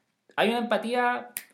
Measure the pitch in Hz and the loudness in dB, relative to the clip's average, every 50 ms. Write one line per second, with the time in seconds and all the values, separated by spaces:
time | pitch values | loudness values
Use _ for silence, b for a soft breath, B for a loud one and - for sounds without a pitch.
0 | B B _ _ _ _ _ - 180 220 233 240 220 208 214 196 214 226 247 247 | B B _ _ _ _ _ 2 2 2 2 0 0 0 -2 -2 -2 -2 0 0
1 | 247 247 247 247 - - - - - - | 2 0 0 -2 -6 -10 -12 -14 -14 -12